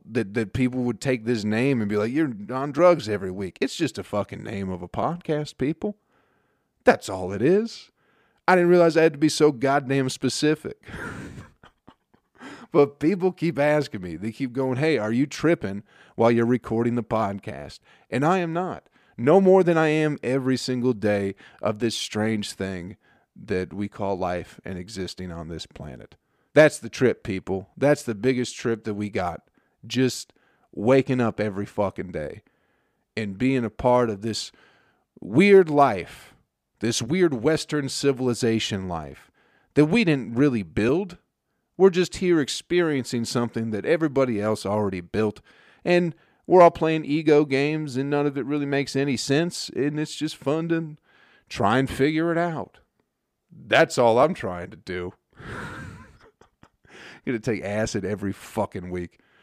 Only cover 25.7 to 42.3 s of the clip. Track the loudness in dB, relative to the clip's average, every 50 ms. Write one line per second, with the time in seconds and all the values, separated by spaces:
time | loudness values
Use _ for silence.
25.7 | -16 -16 -16 -16 -16 -16 -20 -20 -20 _ _ _ _ _ _ _ 6 6 6 6
26.7 | 4 -2 -10 -14 -2 0 2 2 2 0 -6 -8 -8 -8 -6 -6 -6 -6 -6 -10
27.7 | _ -2 0 2 2 0 -2 -6 -6 -2 -2 -2 0 0 -4 -6 -8 -6 -4 -4
28.7 | -4 -4 -4 -8 -6 -6 -6 -6 -4 -4 -4 -4 -6 -10 _ _ _ _ _ _
29.7 | _ _ -14 -4 -2 0 0 0 -2 -4 -10 -16 _ _ _ _ _ _ _ _
30.7 | -10 -2 2 4 4 4 4 2 0 0 0 0 -2 -2 -4 -4 -4 -6 -8 -6
31.7 | -2 -2 -2 -2 -4 -6 -10 -8 -8 -8 -8 -8 -10 -14 -20 _ _ _ _ _
32.7 | _ _ _ _ _ _ _ _ _ -8 -6 -6 -4 -2 0 0 0 0 -2 -4
33.7 | -6 -2 2 2 4 4 2 0 -2 -4 -6 -6 -6 -6 -8 -12 -16 _ _ _
34.7 | _ _ _ _ _ _ _ _ _ _ -10 0 2 4 6 8 8 8 8 6
35.7 | 4 4 4 4 2 -2 -6 -10 -14 -20 -20 -20 _ _ _ _ _ _ _ _
36.7 | _ _ -4 -2 -2 -2 -4 -2 2 2 2 2 2 0 2 2 0 0 -2 -4
37.7 | -4 -4 -4 -4 -6 0 0 0 2 2 0 -2 0 2 2 2 2 0 0 -2
38.7 | -4 -6 -6 -6 -6 -8 -8 -10 -16 -18 -20 _ _ _ _ _ _ _ _ _
39.7 | _ 2 4 4 4 2 2 2 2 0 -2 -4 0 2 2 2 2 0 -4 -4
40.7 | -2 0 0 2 0 0 -2 -6 -12 -18 _ _ _ _ _ _ _ _ _ _
41.7 | _ 4 4 4 6 4 0 -2 -2 -2 0 2